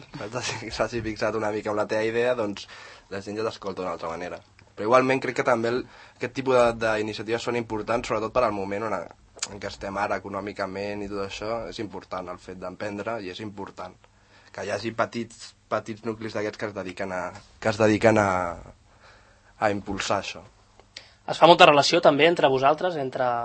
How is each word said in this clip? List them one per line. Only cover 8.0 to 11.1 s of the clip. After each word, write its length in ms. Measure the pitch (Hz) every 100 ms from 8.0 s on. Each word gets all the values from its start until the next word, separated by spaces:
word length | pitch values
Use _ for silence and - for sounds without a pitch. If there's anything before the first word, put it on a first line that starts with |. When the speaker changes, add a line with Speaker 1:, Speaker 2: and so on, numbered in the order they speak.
| -
Speaker 1:
sobretot 240 | 110 110
per 120 | 127 120
al 80 |
moment 300 | 104 95 101
on 100 | 110
a, 80 | 95 - - _ - -
en 80 | 98
què 80 | 98
estem 300 | - 101 98
ara 220 | 104 98
econòmicament 800 | 98 98 101 98 98 98 101 104
i 60 |
tot 160 | 101